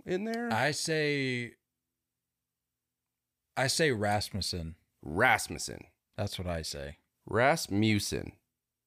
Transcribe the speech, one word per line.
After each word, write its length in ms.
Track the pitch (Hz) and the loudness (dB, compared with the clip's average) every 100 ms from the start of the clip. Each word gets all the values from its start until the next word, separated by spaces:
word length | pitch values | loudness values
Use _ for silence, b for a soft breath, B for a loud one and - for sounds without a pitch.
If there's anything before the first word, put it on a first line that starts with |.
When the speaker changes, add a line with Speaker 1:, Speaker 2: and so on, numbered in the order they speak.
| - | -6
Speaker 1:
in 180 | 185 | -4
there? 280 | 220 226 240 | -4 -6 -2
Speaker 2:
I 180 | 110 139 | 0 0
say, 840 | 151 - 156 147 143 131 123 120 - _ _ _ _ _ _ _ _ _ _ _ _ _ _ _ _ _ _ _ - | -2 -2 0 0 0 -2 -2 -6 -12 _ _ _ _ _ _ _ _ _ _ _ _ _ _ _ _ _ _ _ -2
I 100 | 135 | 0
say 240 | - 156 | 2 2
Rasmussen. 840 | 110 101 107 - 98 - 90 80 82 _ _ | 2 2 2 0 -4 -4 -4 -6 -10 _ _
Speaker 1:
Rasmussen. 840 | 69 82 127 107 - 76 - 50 - _ _ - | -6 4 6 4 2 -6 -8 -10 -14 _ _ -6
Speaker 2:
That's 220 | 101 - | -4 -4
what 80 | 90 | -4
I 160 | 82 | -4
say. 360 | 80 71 69 - _ _ - | -4 -8 -10 -14 _ _ -2
Speaker 1:
Rasmussen. 1040 | 107 135 160 - 98 110 104 - 64 50 - _ _ _ _ | 2 4 2 0 2 4 4 2 -4 -6 -14 _ _ _ _